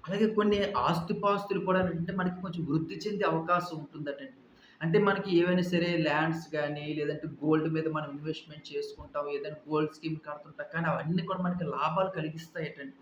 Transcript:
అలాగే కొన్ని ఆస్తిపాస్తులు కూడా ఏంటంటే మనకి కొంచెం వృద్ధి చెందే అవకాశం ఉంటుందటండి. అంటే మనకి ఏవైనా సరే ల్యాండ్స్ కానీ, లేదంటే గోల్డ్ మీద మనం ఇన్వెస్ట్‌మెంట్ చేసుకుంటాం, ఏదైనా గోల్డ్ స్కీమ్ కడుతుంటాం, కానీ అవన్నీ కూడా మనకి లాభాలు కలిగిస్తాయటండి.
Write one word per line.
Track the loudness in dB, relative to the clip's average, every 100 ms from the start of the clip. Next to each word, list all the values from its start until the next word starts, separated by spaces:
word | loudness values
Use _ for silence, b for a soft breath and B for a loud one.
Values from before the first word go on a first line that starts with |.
| -2
అలాగే | 2 4
కొన్ని | 4 4 4 2 2
ఆస్తిపాస్తులు | 2 2 0 0 2 2 0 -2 2
కూడా | 2 2
ఏంటంటే | 0 -2
మనకి | 0 -2 -2
కొంచెం | -8 -6 0
వృద్ధి | 0 0 -4 -4
చెందే | 0 0
అవకాశం | 0 2 2 2 -8
ఉంటుందటండి. | -10 -8 -8 -6 -10 -16 -20 B B B
అంటే | 2 4
మనకి | 4 2 4 4
ఏవైనా | 6 4
సరే | 2 2 2 2
ల్యాండ్స్ | 2 2 2 -2 -4
కానీ, | -4 -2 -4 -4
లేదంటే | -2 -2 -2 -6
గోల్డ్ | -4 2 4 4
మీద | 0 0
మనం | -2 -6
ఇన్వెస్ట్‌మెంట్ | -8 -6 -8 -10 -18 -8 -6
చేసుకుంటాం, | -6 -10 -8 -6 -4
ఏదైనా | -4 -6 -10 -2
గోల్డ్ | 0 0
స్కీమ్ | -2 -6 -6
కడుతుంటాం, | -8 -12 -14 -12 -8
కానీ | -2 0
అవన్నీ | 0 0 -2
కూడా | 0 -2
మనకి | 0 -2
లాభాలు | -2 -2 0 2 0
కలిగిస్తాయటండి. | -2 -6 -8 -12 -8 -8 -8 -14 -14